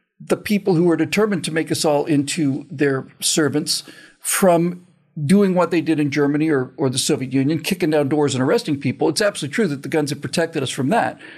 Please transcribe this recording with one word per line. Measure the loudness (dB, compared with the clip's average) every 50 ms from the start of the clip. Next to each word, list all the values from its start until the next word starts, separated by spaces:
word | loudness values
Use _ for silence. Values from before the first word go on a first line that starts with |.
| _ _ _ _
the | -2 -2 -2
people | -2 0 0 -2 0 2 2 2
who | 4 4 4
are | 2
determined | 2 0 -2 0 0 0 0 0 -4 -4
to | -4 -4
make | -4 -2 -2
us | -4 -2 0
all | 0 2 2 0
into | 2 0 0 0 0 -2 -2 -2 -2 -2 -4 -6 -10
their | -4 -2 0 0 0 -2 -6 -10 -14 _
servants | -4 -2 0 0 0 0 0 -2 -2 -2 -6 -6 -6 -12 -20 -20 -20 -20 _ _
from | _ -6 -2 2 4 4 4 4 2 0 -2 -6 -14 _ _ _ _ _ _ -8 0
doing | 2 4 4 4 4 4
what | 2 2 2
they | 2 0
did | 0 0 0 0
in | 0 0
Germany | 2 2 2 2 2 0 0 2
or, | 0 0 -2 -4 -4
or | -2 -2 0
the | 0 0
Soviet | 0 0 0 -2 -2 -2 0
Union, | 0 0 2 0 -2
kicking | -2 -4 -4 -2 0 0
down | 2 2 2 2
doors | 2 2 2 2 2
and | 0 2
arresting | 2 2 0 0 -2 -4 -2
people. | -2 -4 -2 0 0 0
It's | 0 2 0
absolutely | 0 -2 -2 -8 -6 -2
true | 0 0 0
that | -2 -4 -6
the | -2
guns | -2 -2 0 -2
have | -4 -6
protected | -8 -6 -2 -2 -2 -2 -2 -4 -4
us | -4
from | -4 -2 0 0
that. | 2 2 0 -2 -4 -10 -18 -20 -20